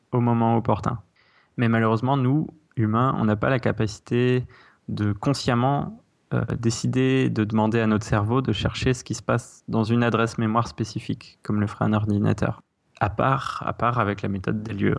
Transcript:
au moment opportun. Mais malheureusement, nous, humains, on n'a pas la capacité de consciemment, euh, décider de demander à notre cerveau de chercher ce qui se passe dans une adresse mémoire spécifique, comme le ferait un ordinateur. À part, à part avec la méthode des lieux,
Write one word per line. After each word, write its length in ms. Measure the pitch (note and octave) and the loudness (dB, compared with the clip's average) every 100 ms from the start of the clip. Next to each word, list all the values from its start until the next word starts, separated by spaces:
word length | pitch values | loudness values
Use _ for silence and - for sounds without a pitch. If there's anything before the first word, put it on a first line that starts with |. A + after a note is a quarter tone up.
| _ | _
au 100 | B2+ | 0
moment 340 | A#2+ A#2 A#2 | 2 2 2
opportun. 440 | A#2 A#2 G#2 - A2+ - _ _ _ _ - | 2 2 0 -2 -4 -10 _ _ _ _ -2
Mais 100 | A#2 | 2
malheureusement, 480 | A2+ A2+ A2 B2+ C#3 | 4 2 2 0 2
nous, 300 | B2+ D3+ - - _ - | 2 0 -2 -10 _ -2
humains, 380 | G#2+ A2+ C3 - | 0 2 2 2
on 60 | |
n'a 100 | G#2+ | 0
pas 140 | G#2+ C3 | 2 2
la 100 | C3 | 2
capacité 880 | A2+ G#2+ G#2+ - - A#2+ B2 B2+ A#2+ - - _ - | 0 0 -2 -6 -4 0 2 0 -2 -14 -20 _ -8
de 240 | G#2+ G#2 | -2 -2
consciemment, 920 | G2 C3+ C3+ - A#2+ C3 C#3+ - A3 _ _ - | 0 -2 -2 0 2 2 0 -4 -12 _ _ -6
euh, 120 | B2 A2+ A2+ | -4 -2 -2
décider 680 | A#2 - B2 B2+ C3 C3 B2 | -2 0 -2 2 2 2 0
de 140 | A2+ | 0
demander 360 | G#2+ G#2+ A2 A#2 | 0 2 2 2
à 60 | A2 | 2
notre 180 | G#2+ | 0
cerveau 360 | - G#2+ G#2 C3 | 0 0 2 0
de 120 | B2+ | 0
chercher 400 | G2+ A#2 - C3 | 0 -2 0 -2
ce 100 | B2 | -2
qui 100 | - | -4
se 100 | A2 | -6
passe 400 | - A#2 - - - | -2 -2 -2 -14 -4
dans 160 | A2+ | -2
une 200 | G#2+ A#2+ | 2 2
adresse 340 | A#2+ A2 A2+ - | 2 2 0 0
mémoire 300 | A2 A#2 A#2 | 0 0 -2
spécifique, 720 | - A2 - - A2 - _ | -4 -6 -6 -8 -10 -12 _
comme 160 | - G#2 | -4 -2
le 80 | G#2 | -2
ferait 180 | - | -2
un 80 | A2 | 0
ordinateur. 680 | G#2+ G#2+ G#2 G#2+ G#2+ - - _ _ _ - | 0 0 0 0 0 -2 -4 _ _ _ -4
À 80 | G2+ | -4
part, 540 | - B2+ C3 - - | 0 0 0 -4 -6
à 80 | - | -6
part 260 | - A#2 A#2+ | -2 -2 0
avec 220 | G2+ G2+ | 0 -2
la 80 | G2+ | -4
méthode 340 | G2 F#2+ G#2+ | -4 -2 -4
des 100 | A2 | -4
lieux, 220 | G2+ G2+ | -2 0